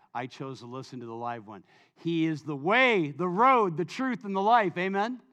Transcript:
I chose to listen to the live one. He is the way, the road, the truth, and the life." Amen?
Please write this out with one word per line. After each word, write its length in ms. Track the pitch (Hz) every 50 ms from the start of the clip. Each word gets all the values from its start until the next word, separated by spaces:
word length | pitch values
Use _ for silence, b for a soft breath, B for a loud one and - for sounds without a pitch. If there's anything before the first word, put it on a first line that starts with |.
| b b b
I 120 | 117 127
chose 340 | 127 - - 139 135 131 113
to 60 | 127
listen 340 | 120 120 131 127 - - 123
to 60 | 120
the 80 | 117 113
live 320 | 117 120 120 120 117 104
one. 180 | 104 107 95 - b b b b b b
He 320 | b - 165 170 165 160
is 160 | 160 160 143 -
the 120 | - 151
way, 560 | 139 135 175 208 247 262 254 233 196 160 143
the 160 | 143 131 175
road, 520 | 185 175 190 240 262 269 240 214 190 165 147
the 80 | 180
truth, 400 | 170 - - 262 262 247 180 -
and 100 | 202 196
the 60 | 196 196
life." 340 | 214 240 240 214 175 -
Amen? 460 | 175 180 190 196 196 202 233 254 240 _ _